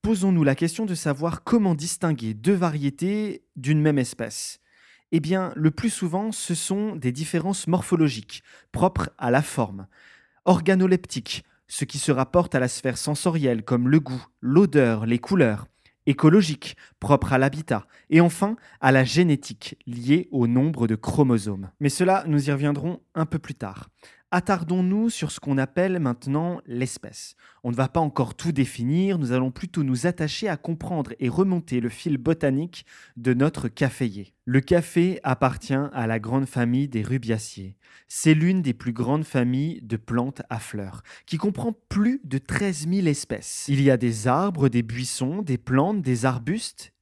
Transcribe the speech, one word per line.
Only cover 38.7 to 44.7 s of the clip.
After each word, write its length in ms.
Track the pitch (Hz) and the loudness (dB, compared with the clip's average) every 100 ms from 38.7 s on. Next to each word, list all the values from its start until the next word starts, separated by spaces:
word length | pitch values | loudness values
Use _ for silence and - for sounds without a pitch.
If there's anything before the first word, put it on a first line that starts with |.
plus 180 | 117 123 | -4 -4
grandes 320 | 113 117 151 | -2 0 0
familles 560 | 156 135 123 131 151 - | 0 0 0 0 -2 -6
de 140 | 113 110 | -6 -8
plantes 460 | - 117 127 - - | -2 -2 -2 -8 -8
à 80 | 117 | -8
fleurs, 460 | - 104 98 92 - - _ | -8 -10 -10 -12 -18 -20 _
qui 100 | 160 | -4
comprend 360 | 202 190 233 220 _ | -2 -2 -6 -6 _
plus 320 | 202 214 269 | 0 0 0
de 140 | 151 131 | -4 -6
treize 500 | - 175 202 160 156 | -4 -2 -2 -2 -2
mille 180 | 190 175 | 0 2
espèces. 600 | 143 - 110 - - - | 0 -4 -10 -8 -10 -2
Il 120 | 139 | 4
y 100 | 139 | 4
a 60 | 127 | 4
des 300 | 123 110 113 | 2 0 0
arbres, 420 | 131 202 170 | 0 0 0
des 140 | 135 | 2